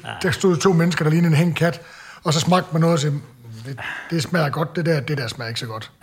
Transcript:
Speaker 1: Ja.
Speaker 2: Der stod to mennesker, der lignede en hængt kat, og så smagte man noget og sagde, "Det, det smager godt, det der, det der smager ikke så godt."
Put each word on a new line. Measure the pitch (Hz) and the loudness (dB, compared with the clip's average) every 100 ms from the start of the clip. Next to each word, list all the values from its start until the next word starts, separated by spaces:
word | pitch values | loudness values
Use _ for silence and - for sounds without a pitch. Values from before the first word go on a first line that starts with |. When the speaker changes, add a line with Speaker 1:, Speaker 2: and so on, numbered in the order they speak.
| 117 | -6
Speaker 1:
Ja. | 110 | -4
Speaker 2:
Der | 185 | -2
stod | - 190 170 | 2 2 4
to | 196 | 4
mennesker, | 170 170 160 | 4 2 2
der | 156 | 2
lignede | 165 175 | 4 4
en | 147 | 4
hængt | 175 - | 4 2
kat, | 165 165 - - - - | 0 -2 -12 -20 -20 -8
og | 165 | -2
så | 156 | 0
smagte | 151 180 - | 2 2 2
man | 160 | 2
noget | 165 | 2
og | 165 | 2
sagde, | 147 139 - - 117 110 120 | 0 -4 -8 -20 -20 -16 -14
"Det, | 131 - - - | -12 -10 -10 -6
det | 165 | -4
smager | - 175 147 | -2 0 0
godt, | 123 160 - | -2 -4 -2
det | 165 | 0
der, | 156 | 0
det | 123 143 | -2 -4
der | 117 | -6
smager | 117 113 | -8 -8
ikke | 113 | -8
så | 113 | -8
godt." | 110 - - | -10 -14 -18